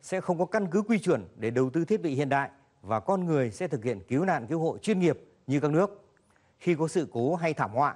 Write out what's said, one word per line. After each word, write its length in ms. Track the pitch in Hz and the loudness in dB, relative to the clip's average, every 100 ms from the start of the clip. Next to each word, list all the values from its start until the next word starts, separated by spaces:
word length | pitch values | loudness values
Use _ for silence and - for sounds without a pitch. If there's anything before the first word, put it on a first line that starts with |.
sẽ 200 | - 190 | -6 -4
không 160 | 180 170 | -2 -2
có 80 | 180 | 0
căn 220 | 220 185 | -2 0
cứ 100 | 196 | 0
quy 180 | 214 214 | 2 0
chuẩn 260 | 185 127 87 - | 2 0 -2 -6
để 140 | 110 | -2
đầu 180 | 123 131 | 2 2
tư 160 | 160 165 | 0 0
thiết 160 | 208 | 0
bị 140 | 165 135 | 0 -2
hiện 140 | 139 | 0
đại 200 | 139 135 - _ _ | 0 -2 -8 _ _
và 180 | 95 110 | -4 -2
con 260 | - 190 175 | 0 0 2
người 260 | 147 120 | 2 0
sẽ 160 | - 175 | -2 -4
thực 160 | 135 | -4
hiện 160 | 120 101 - | -4 -6 -2
cứu 180 | 131 190 | 0 2
nạn 220 | 147 113 | 0 -2
cứu 120 | 165 | -2
hộ 180 | 160 101 | -2 -2
chuyên 220 | 208 185 | -2 2
nghiệp 200 | 170 - - _ - | 2 2 -4 _ -2
như 120 | 139 | 0
các 120 | 147 | 2
nước. 320 | 151 202 - _ _ _ _ _ _ | 2 0 -2 _ _ _ _ _ _
Khi 160 | 175 151 | -2 0
có 120 | 160 | 0
sự 200 | 180 123 | -2 -2
cố 240 | 117 127 175 | 0 0 0
hay 180 | 165 | 0
thảm 180 | 147 107 | -2 -2
họa, 240 | 113 143 | 0 0